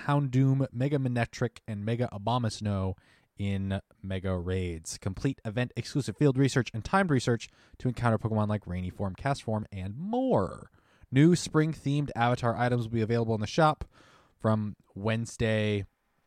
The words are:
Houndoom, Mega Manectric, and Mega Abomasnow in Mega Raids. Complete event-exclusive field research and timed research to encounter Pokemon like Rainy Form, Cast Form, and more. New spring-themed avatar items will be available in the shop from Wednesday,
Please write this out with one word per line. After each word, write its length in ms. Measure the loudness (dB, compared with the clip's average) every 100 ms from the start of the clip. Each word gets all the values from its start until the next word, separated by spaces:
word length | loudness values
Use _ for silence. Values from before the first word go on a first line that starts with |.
| 0
Houndoom, 600 | 0 2 4 4 2 0
Mega 260 | -2 0 0
Manectric, 600 | 0 -2 -2 -2 -4 -4 -10
and 180 | -6
Mega 240 | -4 -2 -2
Abomasnow 840 | -2 -2 0 0 -2 -2 0 -2 -4 _ _ _ -6
in 440 | -4 -2 -2 -4 -6 _
Mega 320 | -8 -4 -2 -2
Raids. 580 | -2 -2 -2 -6 -10 -8
Complete 440 | -8 -2 -4 -4
event-exclusive 720 | -6 -4 -4 -4 -4 -4 -4 2
field 220 | 2 4
research 320 | 2 2 0
and 120 | -6
timed 260 | 0 0 4
research 380 | 2 2 -2 -4 _ _ -6
to 80 | -4
encounter 280 | 0 2 2
Pokemon 300 | 2 0 0
like 160 | -2
Rainy 260 | -4 -6 -6
Form, 260 | -4 -6 -4
Cast 260 | -4 -2
Form, 240 | -2 -4 -4
and 240 | -8 -8 -8
more. 720 | -4 -2 2 2 2 -4 -16 _ _ _ 0
New 240 | 6 6
spring-themed 760 | 6 2 0 0 -2 -2 -2 -2
avatar 420 | 0 2 2 0 0
items 280 | 0 0
will 80 | 0
be 80 | -2
available 340 | 0 0 0
in 60 | -2
the 80 | 0
shop 360 | 2 2 2 -10 _ -20 -20 _ _
from 360 | 0 0 -2 -10 _
Wednesday, 920 | -6 -2 -2 -4 -2 0 2 2 0 -4 _ _ _